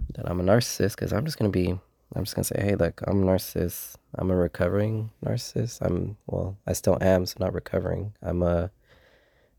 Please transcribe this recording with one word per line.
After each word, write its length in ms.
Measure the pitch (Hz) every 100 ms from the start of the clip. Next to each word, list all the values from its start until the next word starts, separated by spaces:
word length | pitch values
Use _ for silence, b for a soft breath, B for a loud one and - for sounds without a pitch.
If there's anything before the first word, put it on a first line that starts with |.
| - -
that 140 | -
I'm 100 | 90
a 40 |
narcissist, 520 | 90 113 - - 95 -
'cause 160 | 90
I'm 140 | 95 160
just 120 | -
gonna 120 | 107
be, 220 | 92 90 90 _ _ - -
I'm 80 |
just 120 | - -
gonna 100 | 95
say, 160 | -
"Hey, 140 | 101 98
look, 260 | 85 - 95
I'm 180 | 98
a 20 | 95
narcissist. 680 | 95 - 85 87 - - - _ -
I'm 160 | 92
a 40 | 90
recovering 760 | 87 - 90 101 107 110 107 - -
narcissist. 560 | 117 - 120 117 -
I'm, 360 | 92 90 92 107 -
well, 300 | 92 92 98 -
I 60 |
still 240 | 92 - 90
am, 240 | 92 92 90
so 100 | -
not 140 | 92
recovering. 600 | 90 - 92 90 87 101 -
I'm 220 | 87 87
a, 280 | 87 85 92 _ b b b b b b b